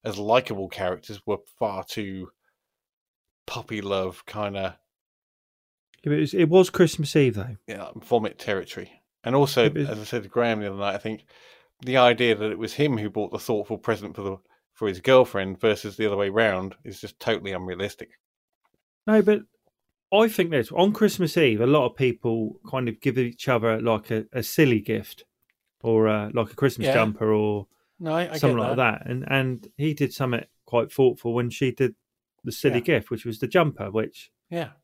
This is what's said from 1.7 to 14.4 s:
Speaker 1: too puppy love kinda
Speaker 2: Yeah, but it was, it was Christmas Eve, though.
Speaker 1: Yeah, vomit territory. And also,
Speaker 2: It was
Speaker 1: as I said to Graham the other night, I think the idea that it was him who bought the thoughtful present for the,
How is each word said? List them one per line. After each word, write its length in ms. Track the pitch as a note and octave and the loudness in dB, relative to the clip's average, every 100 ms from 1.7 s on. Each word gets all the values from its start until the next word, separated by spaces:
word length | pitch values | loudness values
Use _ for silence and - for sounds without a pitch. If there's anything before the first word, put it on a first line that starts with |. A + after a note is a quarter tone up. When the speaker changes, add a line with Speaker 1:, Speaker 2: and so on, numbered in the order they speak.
| F#2+ | -6
Speaker 1:
too 480 | - - G2 F#2+ F#2 _ _ _ _ _ _ _ _ _ _ _ - | -10 -10 -10 -12 -14 _ _ _ _ _ _ _ _ _ _ _ -14
puppy 340 | A#2+ - G#2+ | -14 -10 -10
love 420 | G2 G2 F#2 - - | -4 -4 -4 -8 -14
kinda 500 | A2 G2+ G2 F#2+ - _ _ _ _ _ _ _ _ _ _ _ _ | -8 -8 -6 -8 -10 _ _ _ _ _ _ _ _ _ _ _ _
Speaker 2:
Yeah, 60 | D3 | -2
but 20 | |
it 60 | D3 | 0
was, 120 | D3+ F#3+ | 0 2
it 140 | D#3 | 4
was 200 | F#3 F#3 | 6 4
Christmas 460 | - E3+ - C#3+ D#3 | 4 2 2 0 2
Eve, 200 | C3+ G#2 | 2 0
though. 220 | G#2+ G#2 - | -8 -12 -14
Speaker 1:
Yeah, 220 | G2+ - A2 | -14 -12 -16
vomit 420 | - A#2+ G#2+ - | 0 0 0 -6
territory. 640 | - G2 E2+ - F#2 _ _ _ | -4 -4 -6 -14 -14 _ _ _
And 120 | A#2 C3+ | 0 2
also, 300 | C#3 C3+ A#2+ | 2 4 2
Speaker 2:
It 80 | |
was 160 | D3+ C#3 | 2 -4
Speaker 1:
as 100 | G#2+ | -6
I 40 | G#2+ | -8
said 180 | A#2+ | -8
to 60 | G2 | -4
Graham 320 | A#2+ A#2 G#2+ | -2 0 0
the 60 | G2+ | -4
other 80 | G2 | -4
night, 160 | G2+ G2+ | -4 -4
I 40 | |
think 260 | A2 A2 _ _ - _ _ _ | -6 -10 _ _ -20 _ _ _
the 160 | B2 C3 | 0 6
idea 380 | B2 A#2 A#2+ G#2 | 6 6 2 2
that 160 | G#2+ | 0
it 60 | F#2+ | -4
was 140 | A2 - | -8 -2
him 220 | D3 A#2 | 0 0
who 120 | G#2 | -4
bought 220 | G#2+ G2 | -4 -6
the 80 | G#2 | -6
thoughtful 380 | - G#2+ G2+ G#2+ | -4 -4 -4 -6
present 380 | - G#2 G2 - | -4 -4 -6 -10
for 60 | |
the, 160 | G2 F#2+ | -8 -10